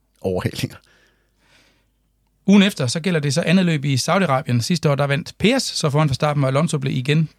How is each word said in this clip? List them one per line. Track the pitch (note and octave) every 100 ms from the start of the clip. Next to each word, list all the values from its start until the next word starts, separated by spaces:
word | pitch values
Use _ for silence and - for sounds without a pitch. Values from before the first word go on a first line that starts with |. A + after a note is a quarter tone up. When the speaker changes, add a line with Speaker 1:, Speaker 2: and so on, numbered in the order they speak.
| _ _
Speaker 1:
overhalinger. | F#2+ F#2 E2+ - - - _ _ _ _ _ _ _ _ _ _ _ _ _ _ _ _ -
Speaker 2:
Ugen | G3
efter, | G3 - B2+
så | E3+
gælder | F#3+ E3
det | C#3+
så | C#3 E3+
andet | F#3 F3+
løb | D#3
i | C#3+
Saudi-Arabien. | C3 - F#3 F3 C3 C3+ A#2+
Sidste | - F3 D#3
år, |
der | C#3 C#3+
vandt | C#3 - -
Perez, | G3+ C4
så | - - D#3
foran | C#3+ D#3
Verstappen, | C3 D3+ D3
og | C3
Alonso | C3+ D#3+ D3
blev | C3+ -
igen | B2+ D3+ D#3